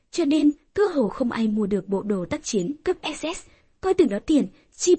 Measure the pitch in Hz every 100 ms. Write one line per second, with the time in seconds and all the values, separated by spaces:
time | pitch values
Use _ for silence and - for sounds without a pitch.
0 | _ - 302 311 294 - _ 392 415 294
1 | 208 - 240 - 220 214 196 202 196 196
2 | 208 196 175 294 - 208 180 294 359 359
3 | - 285 311 370 - _ _ - 381 370
4 | 262 202 - 294 185 - _ - 359